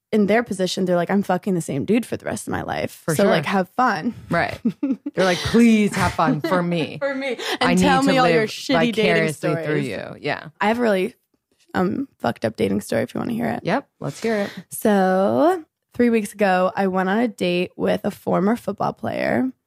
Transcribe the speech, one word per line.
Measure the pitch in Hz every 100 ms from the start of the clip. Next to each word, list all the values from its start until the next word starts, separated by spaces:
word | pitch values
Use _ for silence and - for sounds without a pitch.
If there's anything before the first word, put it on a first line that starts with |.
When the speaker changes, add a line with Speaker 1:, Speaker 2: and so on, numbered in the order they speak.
| _
Speaker 1:
in | 220 202
their | 214
position, | 233 185 185 - 180
they're | 175
like, | 170
"I'm | 190
fucking | 190 180 - 180
the |
same | - 143
dude | 104 226 226
for | -
the | 73
rest | - -
of |
my | 92
life. | - 76 -
Speaker 2:
For | - - 151
Speaker 1:
So, |
Speaker 2:
sure. | 196
Speaker 1:
like, | 165 151
have | 196 185
fun." | - 254 196 185 - -
Speaker 2:
Right. | 170 147 - 233 - 277 254 -
They're | - 185
like, | 180
"Please | - 226 233 220 208 -
have | 175
fun | - 165 151
for | - 185
me. | 175 175 139 -
Speaker 1:
<laughs> |
For | 277 269
me. | 269 240 - 381
Speaker 2:
I | -
Speaker 1:
And | 180
Speaker 2:
need | 185
Speaker 1:
tell | 269
Speaker 2:
to | 269
Speaker 1:
me | 262
all | 247
your | 165
Speaker 2:
live | 214
Speaker 1:
shitty | - - 269 240
dating |
Speaker 2:
vicariously | 220 202 170 160 151 - 160
through |
Speaker 1:
stories. | 156 151 135
Speaker 2:
you." | 95 - -
Yeah. | 147 - 156 -
Speaker 1:
I | 208
have | 233
a |
really, | 240 190 190 - _ _ _ _ _
um, | 196 180 - 277 _
fucked | - 113 110
up | -
dating | 98 98
story | - 113
if | 165
you | -
wanna | -
hear | 226 233
it. | -
Speaker 2:
Yep. | - 226 - -
Let's | 143 -
hear | 226 214
it. | 202 - -
Speaker 1:
So | - 226 202 190 185 196 233 302 370 311 _ _
three | - 240
weeks | 226 208
ago, | 202 202 185 185 -
I | 196
went | 185 185
on | 202
a | 247
date | - 180 175 180 -
with | 185 185 -
a |
former | - - 175 190 240
football | - 202 -
player, | - - 62 65 233 262 -